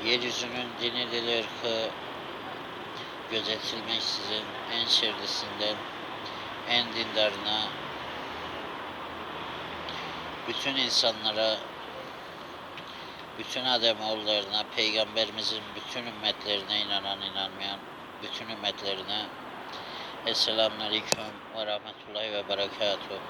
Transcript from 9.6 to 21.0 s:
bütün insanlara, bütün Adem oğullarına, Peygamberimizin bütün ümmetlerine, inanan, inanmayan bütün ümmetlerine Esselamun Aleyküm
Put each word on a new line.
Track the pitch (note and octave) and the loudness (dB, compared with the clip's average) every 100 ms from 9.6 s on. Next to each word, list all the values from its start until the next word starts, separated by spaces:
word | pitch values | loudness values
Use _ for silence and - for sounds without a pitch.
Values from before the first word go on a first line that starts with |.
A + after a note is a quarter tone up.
| - - - - - - - - - | -6 -6 -6 -4 -4 -6 -6 -6 -2
bütün | A#2 C#3 C3+ | 0 2 4
insanlara, | A#2+ - A#2+ G#2+ A2 G#2+ A2 G#2 - - - - - - - - - - - - - - - - - - | 6 8 6 6 2 4 4 4 -2 -8 -8 -8 -8 -10 -10 -10 -10 -10 -10 -10 -10 -10 -10 -10 -10 -8
bütün | - C3 | -4 0
Adem | B2+ A#2+ A#2 G#2+ | 4 6 6 6
oğullarına, | A2 A2 G#2+ G#2+ G2+ G#2 G#2+ - | 2 0 4 2 4 -2 0 4
Peygamberimizin | A2 G#2+ G#2 A2 G#2+ A2 G#2+ G#2+ G#2 G#2 | 4 4 4 4 2 2 -2 -2 -4 -8
bütün | - B2+ A#2+ | -4 -4 -4
ümmetlerine, | G#2+ G#2+ - G#2 G2+ G2 G#2 | 0 0 0 0 0 2 2
inanan, | G#2 G2+ G2 G2 | 2 0 0 -2
inanmayan | G2 G2 F#2+ F#2+ G2 G2 - - - - | -4 -2 -4 -2 -4 -4 -8 -12 -12 -10
bütün | G2+ - A2+ | -6 -6 -6
ümmetlerine | A2 G2+ - G2+ F#2+ F#2+ G#2 A2 - - - - - - - - - A#2 | -2 -2 0 -2 -2 -2 -2 -4 -8 -10 -10 -8 -8 -8 -8 -8 -2 0
Esselamun | A2 - A2 A2 G#2+ | 4 4 6 6 4
Aleyküm | G#2+ G#2+ | 0 0